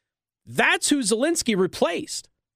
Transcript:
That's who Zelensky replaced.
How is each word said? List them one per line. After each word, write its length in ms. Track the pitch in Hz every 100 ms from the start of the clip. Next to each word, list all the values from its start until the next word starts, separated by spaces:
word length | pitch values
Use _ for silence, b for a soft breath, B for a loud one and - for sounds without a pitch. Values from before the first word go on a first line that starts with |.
| _ _ _ _ -
That's 420 | 123 262 381 -
who 120 | 294
Zelensky 560 | 202 220 302 339 - 190
replaced. 720 | 180 - 302 349 - - - _ _